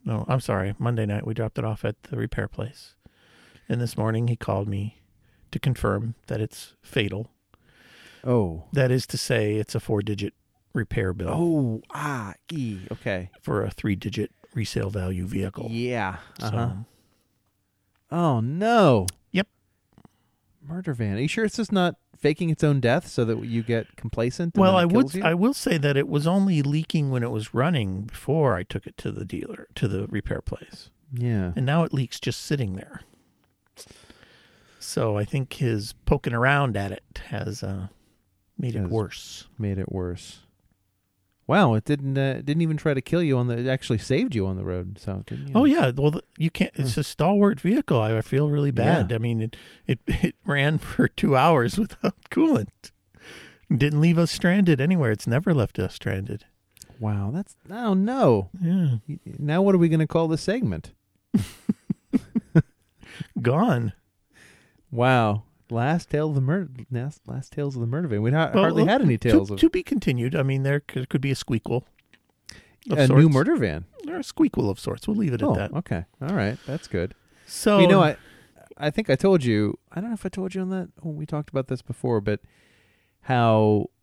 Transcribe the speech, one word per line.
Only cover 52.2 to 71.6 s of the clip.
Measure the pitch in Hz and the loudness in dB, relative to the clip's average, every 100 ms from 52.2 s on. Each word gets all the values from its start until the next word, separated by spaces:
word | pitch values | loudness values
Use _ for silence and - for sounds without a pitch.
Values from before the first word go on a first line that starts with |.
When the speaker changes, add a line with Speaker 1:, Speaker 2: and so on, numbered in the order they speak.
| _ | _
Speaker 1:
coolant. | - 320 151 101 _ - _ _ _ - - - _ _ | 0 2 2 -2 _ -20 _ _ _ -20 -20 -20 _ _
Didn't | 127 147 147 | 0 2 4
leave | 165 170 | 4 4
us | 170 | 2
stranded | - 180 190 185 147 | 0 2 4 4 4
anywhere. | 143 185 131 | 2 2 2
It's | 107 - | 0 0
never | 120 202 | 0 2
left | 156 101 - | 2 0 -2
us | 92 | -4
stranded. | - - 95 101 107 _ _ _ _ - - | -4 -6 -4 -6 -8 _ _ _ _ -20 -8
Speaker 2:
Wow, | 107 101 101 | -4 -2 -4
that's, | 147 202 - - | -6 -10 -16 -16
oh | 208 233 | -6 0
no. | 190 202 269 196 110 92 185 | 2 2 4 4 4 2 -4
Speaker 1:
Yeah. | 170 185 160 117 - | 0 2 2 0 -4
Speaker 2:
Y-, | 147 - - | -14 -12 -8
now | 143 170 | -2 2
what | 196 | 4
are | 190 | 4
we | 170 | 4
gonna | 160 156 | 4 2
call | 170 165 | 0 0
this | 160 | -2
segment? | - 220 190 123 - _ _ _ _ | -2 -2 -2 -4 -8 _ _ _ _
<laughs> | - 101 - - - _ - _ 254 - 226 - 170 - _ _ _ - - - - | -2 -2 -10 -6 -6 _ -10 _ -4 -2 -8 0 0 0 _ _ _ -20 -16 -12 -4
Speaker 1:
Gone. | 120 139 233 127 117 - _ _ _ _ - _ _ _ _ | 0 2 2 0 -2 -6 _ _ _ _ -20 _ _ _ _
Speaker 2:
Wow. | 120 123 127 110 104 - _ _ | 0 4 4 2 0 -6 _ _
Last | 113 127 170 - | -2 0 -2 -2
tale | 147 156 | -4 -2
of | |
the | 139 | -2
mur-, | 131 180 165 127 - | 0 -2 -4 -12 -8
last, | 123 131 - - | -6 -6 -10 -12
last | 123 135 | -12 -10
tales | - 143 | -6 -6
of | 131 | -4
the | 117 | -4
murder | 139 175 | -2 -2
van. | 104 | 0
We | 110 | 2
ha-, | 147 160 | 2 2
Speaker 1:
Well, | 185 | 2
Speaker 2:
hardly | 175 160 | 2 4
Speaker 1:
well, | 160 | 4
Speaker 2:
had | 247 | 4
any | 208 117 | 4 2
Speaker 1:
to, | 123 | 4
Speaker 2:
tales | - 98 | 4 4
of | 98 | 2
Speaker 1:
to | 320 | 2
be | 370 | 2
continued. | - 269 - 123 120 | -2 -2 0 0 0
I | 160 | 0
mean, | 135 135 | 0 0
there | 135 143 | 0 -2
could, | - 131 127 | -4 -8 -2
could | 160 | -2
be | 139 | 0
a | |
squeakle | 135 - 113 | -4 -2 -4